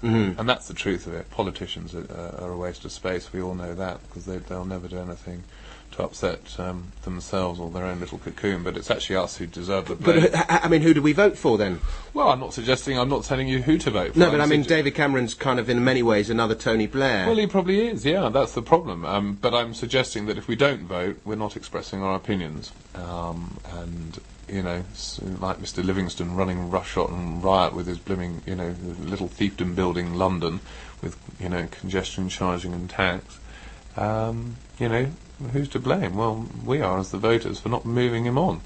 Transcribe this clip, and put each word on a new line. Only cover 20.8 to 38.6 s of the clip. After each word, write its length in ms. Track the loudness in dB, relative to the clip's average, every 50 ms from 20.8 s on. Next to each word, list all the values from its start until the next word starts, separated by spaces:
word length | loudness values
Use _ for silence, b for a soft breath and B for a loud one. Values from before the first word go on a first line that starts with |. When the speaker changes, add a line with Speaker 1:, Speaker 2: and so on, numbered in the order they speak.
| -6
Speaker 2:
vote, 380 | -6 -4 -2 -2 -2 -4 -6 -6
we're 120 | -6 -4
not 200 | -4 -4 -6 -6
expressing 460 | -10 -14 -8 -8 -8 -8 -6 -6 -4 -2
our 140 | 0 -2
opinions. 560 | -2 -2 -2 -2 -2 -2 -4 -8 -10 -12 -12 -16 -20 -20 -16 -12
Um, 640 | -10 -8 -8 -6 -6 -4 -6 -6 -6 -8 -10 -10 -12 -14 -12 -12
and, 460 | -10 -10 -8 -8 -8 -10 -10 -12 -14 -16 -18 -20 -20 -14 -6
you 160 | -6 -4 -2
know, 180 | -2 -4 -4 -6 -8 -12
s-, 260 | -12 -12 -10 -10 -8 -8 -8 -6 -4
like 220 | -4 -4 -4 -6
Mister 200 | -8 -8 -4 -2
Livingston 540 | 0 0 2 0 0 -2 -2 -4 -4 -4 0
running 380 | 0 0 0 0 -2 -4 -2 -2
roughshod 380 | -2 -2 -2 0 0 0 0
and 340 | -2 -4 -4 -4 -4 -2 2
riot 280 | 4 6 6 6 4 2
with 140 | -2 -4
his 120 | -4 -6 -8
blooming, 440 | -4 -4 -4 -4 -2 -4 -6 -8 -6
you 100 | -6 -6
know, 180 | -4 -4 -6 -6 -6 -8 -10 -8 -8
little 300 | -6 -6 -4 -4 -4 -6
fiefdom 480 | -2 0 0 0 0 0 -2 -2 2
building 400 | 2 2 2 2 0 -2 -2 0
London 420 | 2 2 2 2 2 0 -2 -2 -4 -8 B B B B B B B -10
with, 140 | -10 -10 -10 -16 -18 -14 -8
you 80 | -6 -4
know, 200 | -2 -2 -4 -4
congestion 580 | -8 -10 -8 -2 -2 -2 -2 -2 -4 -4 -4 -4
charging 440 | -2 -2 0 0 0 0 -2 -6 -6
and 180 | -6 -8 -8
tax. 480 | 0 2 2 2 2 -2 -6 -12 -18 -18 B B B B B B B B B -12 -4
Um, 600 | -2 -2 0 0 0 0 -2 -2 -4 -6 -8 -10 -12 -16 -18 -6 -4
you 80 | -2 0
know, 220 | 2 2 0 0 -2 -8 -14 -18 -14 -12 -8 -4 -2
who's 160 | -2 -2 -2
to 100 | -4 -2
blame? 380 | 2 2 2 2 2 0 0
Well, 300 | 0 0 0 0 -2 -6 -8 -8 -8 -2
we 160 | 0 0 2
are 180 | 2 2 2 0
as 120 | 0 -2
the 80 | -4 0
voters 420 | 4 4 4 4 2 0 -6 -4
for 80 | -4 -2
not 160 | -2 -2 -2
moving 400 | 0 0 2 2 2 2 0 0
him 140 | 2 2 2
on. 220 | 2 2 0 -2